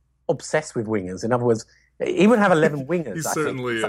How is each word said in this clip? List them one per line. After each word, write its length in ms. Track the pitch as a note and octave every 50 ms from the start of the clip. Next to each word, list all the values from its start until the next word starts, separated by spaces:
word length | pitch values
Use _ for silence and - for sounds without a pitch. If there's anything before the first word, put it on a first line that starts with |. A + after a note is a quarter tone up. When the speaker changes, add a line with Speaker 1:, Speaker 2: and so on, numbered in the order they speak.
| _ _ _ _ _ -
Speaker 1:
obsessed 460 | D#3 - - - - D#3 D3+ - -
with 120 | B2 G#2+
wingers. 380 | G#2+ A2 G2+ F2+ F2+ F#2+ - -
In 80 | A2
other 120 | B2 A#2+ A#2+
words, 200 | A#2+ A2+ A2+ - - _ _ _ _ _ - -
he 220 | - - - F#3+
would 120 | G#3+ B3 G#3
have 140 | - F#3+
eleven 340 | F3+ D3+ D#3 D#3 D3 C#3+ C3
Speaker 2:
<laughs> 60 | C#3
Speaker 1:
wingers, 220 | F3 F3 D3+ A2+ -
Speaker 2:
He 60 | E3
Speaker 1:
I 20 |
think. 120 | D#3 - -
Speaker 2:
certainly 460 | D#3+ D3+ C3+ C3+ B2+ B2 B2 A#2 A2
Speaker 1:
So 80 | A2